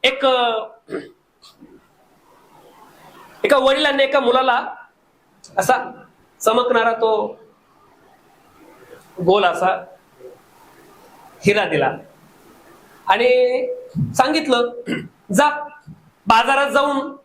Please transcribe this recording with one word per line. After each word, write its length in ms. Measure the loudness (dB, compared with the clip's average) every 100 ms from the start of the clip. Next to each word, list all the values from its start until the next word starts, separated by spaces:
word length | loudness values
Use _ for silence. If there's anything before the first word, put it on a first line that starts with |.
एक, 240 | -2 0 0
अ, 400 | 0 0 -2 -8 -16 _ -14 -14 _ _ _ -20 _ -20 -20 _ _ _ _ _ _ _ -20 -20 -20 -20 -20 -20 -20 -20 -4
एका 140 | 2 4
वडिलांनी 440 | 4 2 0 0
एका 180 | 0 2
मुलाला 540 | 2 2 2 0 -4 -14 -20 _ _ _ _ _ -8 -6
असा 460 | 0 0 -2 -14 -20 _ _ _
चमकणारा 520 | 0 2 2 2 0
तो 460 | 0 0 0 -4 -10 -20 _ _ _ _ _ _ _ _ _ _ _ -20 -20 -20 -20 -20 -4 2
गोल 180 | 2
असा 400 | 2 0 -2 -2 -8 -20 _ _ -20 -20 _ _ -20 -20 -20 -20 -20 -20 -20 -4 0
हिरा 180 | 0
दिला 320 | -2 -2 -2 -4 -16 _ _ _ -20 -20 -20 -20 _ -18 -2
आणि 220 | 2 4 2 2 0 -4 -8 -10 -6 -6
सांगितलं, 560 | 0 2 2 0 0 0 -6 -8 -8 -8 _ _
"जा 360 | 2 2 0 -12 -18 -20 -20 _ _ 2
बाजारात 440 | 2 4 0 2
जाऊन 460 | 0 0 -2 -6 -12